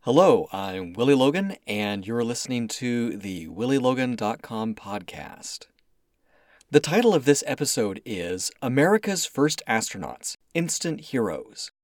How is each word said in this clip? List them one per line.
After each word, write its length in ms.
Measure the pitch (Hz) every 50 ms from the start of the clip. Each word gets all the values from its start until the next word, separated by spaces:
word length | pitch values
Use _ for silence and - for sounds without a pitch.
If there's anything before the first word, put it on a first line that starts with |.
Hello, 460 | _ 131 123 156 190 185 127 98 78 -
I'm 400 | - 98 98 98 92 95 92 87
Willie 240 | 87 107 120 139 143
Logan, 400 | 131 127 139 147 190 196 196 190 - _
and 400 | - 104 104 104 104 104 101 95
you're 160 | 104 117 120
listening 460 | 120 117 120 - - - 127 120 117 107
to 480 | - - 127 123 120 120 117 117 -
the 320 | 104 104 101 92 85 80 80
willie 300 | 80 92 113 127 139 139
logan 360 | 123 127 131 127 127 123 120
dot 280 | 110 110 104 113 -
com 300 | - - 113 110 110 113
podcast. 920 | 107 - - 101 101 101 90 - - 76 73 - - - - - - - - _ _ _ _ _ _ _ _ _ _ _ _ _ _ _ _ _ _ _ _ _
The 80 | - 147
title 360 | - 147 170 214 247 233 196
of 100 | 151 123
this 180 | 139 147 - - -
episode 520 | 123 - 147 131 - 131 113 101 95 - _
is 460 | - 107 92 85 87 90 92 - - - _
America's 640 | - 123 127 139 147 180 208 220 - 208 196 170 -
First 340 | - - - 143 151 151 - _ -
Astronauts, 680 | 113 110 110 - - 98 82 - 64 - - - - _ _ _ _
Instant 460 | 170 170 160 - - - 170 156 -
Heroes. 720 | - - - 127 110 95 80 67 - - - - - - _ _